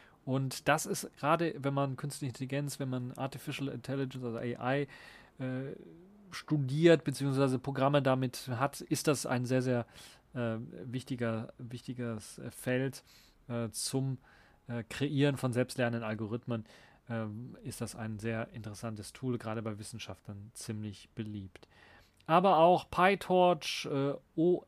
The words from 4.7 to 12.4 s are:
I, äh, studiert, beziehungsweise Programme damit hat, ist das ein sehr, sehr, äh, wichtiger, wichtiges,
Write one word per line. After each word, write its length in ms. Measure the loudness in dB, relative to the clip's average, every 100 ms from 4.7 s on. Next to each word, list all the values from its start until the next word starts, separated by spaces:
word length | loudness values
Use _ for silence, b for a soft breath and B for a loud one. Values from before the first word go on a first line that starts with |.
| 0
I, 100 | -2 B B B B -10
äh, 360 | -6 -6 -8 -10 -16 -20 -20 -20 -16
studiert, 760 | -14 -2 0 2 6 8 8
beziehungsweise 560 | 4 -2 0 4 4 2
Programme 420 | -2 2 4 6
damit 460 | 4 2 0 -4 -6
hat, 320 | -2 -2 -2
ist 260 | -2 0 2
das 180 | 2
ein 200 | 0 0
sehr, 180 | 2 2
sehr, 240 | 4 0 -2 B B B _
äh, 240 | -4 -2 -2 -6 -12
wichtiger, 680 | -8 -8 -6 -2 -2 -2 -6 -12
wichtiges, 840 | -12 -10 -8 -6 -6 -6 -10 -14